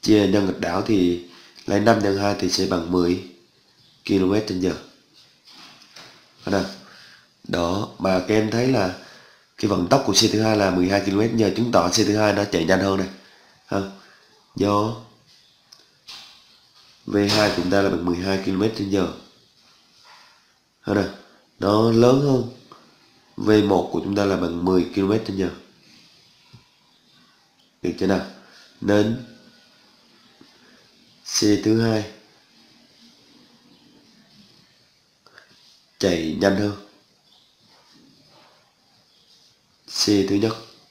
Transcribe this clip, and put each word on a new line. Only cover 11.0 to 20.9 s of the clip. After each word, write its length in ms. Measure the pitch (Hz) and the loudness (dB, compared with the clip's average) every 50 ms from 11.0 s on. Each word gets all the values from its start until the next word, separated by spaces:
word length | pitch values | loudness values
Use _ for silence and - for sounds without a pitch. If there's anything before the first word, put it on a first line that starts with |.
ki-lô-mét 280 | 92 98 98 101 110 117 | 0 0 0 0 0 0
trên 80 | 113 117 | 2 2
giờ, 140 | 110 98 82 | 0 0 2
chứng 160 | 107 117 123 | 0 -2 2
tỏ 200 | - 87 85 90 | 2 2 2 2
xe 120 | 87 - 107 | 2 0 0
thứ 140 | 98 104 107 | 2 2 2
hai 160 | 107 104 101 | 2 2 2
nó 100 | 95 101 101 | 0 -2 -2
chạy 140 | - 87 82 | -2 -2 2
nhanh 140 | 80 92 92 | 2 2 2
hơn 180 | 95 98 95 95 | 2 0 0 -2
này. 100 | 95 95 - - - - - _ _ _ _ _ _ | -2 -6 -8 -16 -20 -20 -20 _ _ _ _ _ _
Ha. 120 | _ - 98 98 98 98 - - - - _ _ _ _ _ _ _ _ | _ -6 -6 -6 -6 -12 -20 -20 -20 -20 _ _ _ _ _ _ _ _
Do 400 | - 95 104 104 104 104 110 117 117 - - _ _ _ _ _ _ _ _ _ _ _ _ - _ _ _ _ _ _ - - - - - - - _ _ _ _ _ _ _ _ - _ _ _ _ | -2 0 0 2 0 0 -2 -6 -10 -14 -20 _ _ _ _ _ _ _ _ _ _ _ _ -20 _ _ _ _ _ _ -20 -20 -20 -20 -20 -20 -20 _ _ _ _ _ _ _ _ -20 _ _ _ _
V 120 | - - 101 101 101 | -4 0 0 0 2
hai 200 | 104 107 107 104 | 2 2 0 0
của 60 | 92 87 | 0 -2
chúng 140 | 87 90 | -2 0
ta 100 | 92 101 | 0 0
là 80 | 98 98 | 0 0
bằng 160 | 95 82 87 | -2 -2 -2
mười 120 | 90 85 87 | -4 -4 -4
hai 260 | 92 98 95 92 95 | -2 -4 -4 -4 -4
ki-lô-mét 260 | 92 95 95 101 110 110 - | -4 -2 0 -2 -2 -2 -4
trên 120 | 101 98 | -6 -2
giờ. 180 | 98 98 90 82 - - - - _ _ _ _ _ _ _ _ _ _ _ _ _ _ _ - - - - - _ _ _ _ _ _ _ _ _ _ | -2 -2 -2 -2 -6 -12 -20 -20 _ _ _ _ _ _ _ _ _ _ _ _ _ _ _ -20 -20 -20 -20 -20 _ _ _ _ _ _ _ _ _ _
Ha 120 | _ - | _ -2